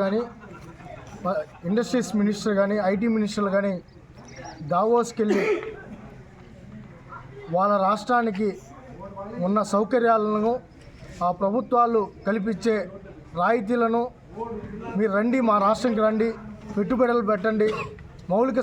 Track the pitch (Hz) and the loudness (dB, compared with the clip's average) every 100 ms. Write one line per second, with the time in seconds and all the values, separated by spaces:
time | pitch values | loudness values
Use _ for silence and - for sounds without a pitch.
0 | 196 214 233 - - 175 170 - - - | 0 0 -2 -8 -18 -18 -18 -18 -18 -18
1 | - - 180 165 151 - 170 214 233 254 | -16 -8 -4 -2 -4 -8 -2 0 2 0
2 | - 214 208 208 220 196 202 208 190 196 | 0 2 2 2 0 2 2 2 2 2
3 | 233 220 208 208 202 196 202 180 - - | 2 0 0 0 0 2 0 -2 -8 -20
4 | - - - - - - 147 175 220 240 | -20 -20 -20 -18 -16 -12 -2 2 4 4
5 | 233 - 208 196 214 392 - - - - | 2 0 2 2 2 0 -2 -12 -14 -16
6 | - - - - - - - - - - | -18 -18 -20 -20 -20 -20 -18 -18 -18 -20
7 | - - - - 403 170 202 202 190 214 | -18 -18 -16 -16 -2 2 4 4 4 2
8 | - 240 226 190 214 180 - - - - | 2 2 2 0 -2 -4 -10 -20 -18 -16
9 | - - - - 180 208 202 202 220 254 | -14 -12 -12 -4 0 0 2 2 2 2
10 | 233 226 214 214 220 247 - - - - | 4 4 2 0 0 -2 -6 -20 -20 -20
11 | - - 175 175 196 226 - 240 233 226 | -16 -4 -2 0 0 0 2 4 4 4
12 | 190 - 196 220 202 196 233 214 180 - | 0 -4 -4 -2 -2 -2 0 0 -2 -10
13 | - - - 160 185 240 196 247 226 226 | -18 -20 -10 0 2 2 2 2 2 2
14 | 247 - - - 226 214 202 - - 180 | -2 -8 -18 -12 -10 -10 -10 -12 -6 0
15 | 214 196 233 262 233 208 196 214 254 220 | 2 2 2 4 4 4 4 4 2 2
16 | 220 220 226 220 - - - 202 190 247 | 2 4 0 -2 -10 -14 -6 -2 0 4
17 | 247 240 214 208 220 220 214 208 208 - | 4 4 2 0 0 2 2 0 -6 -12
18 | - - - 196 262 240 | -18 -14 -2 2 2 2